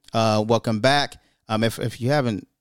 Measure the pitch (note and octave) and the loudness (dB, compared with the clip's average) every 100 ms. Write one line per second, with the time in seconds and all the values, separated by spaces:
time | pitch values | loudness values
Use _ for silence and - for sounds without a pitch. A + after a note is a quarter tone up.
0 | - A2+ A2+ G#2+ G#2+ A2+ A#2+ A2 B2+ C#3+ | -6 0 2 2 2 0 2 0 2 2
1 | C3+ - _ _ - A2 A2+ - A#2 - | 0 -8 _ _ -6 -2 0 -2 -6 -4
2 | A#2+ D3 B2 G2+ - _ | -2 0 0 -4 -8 _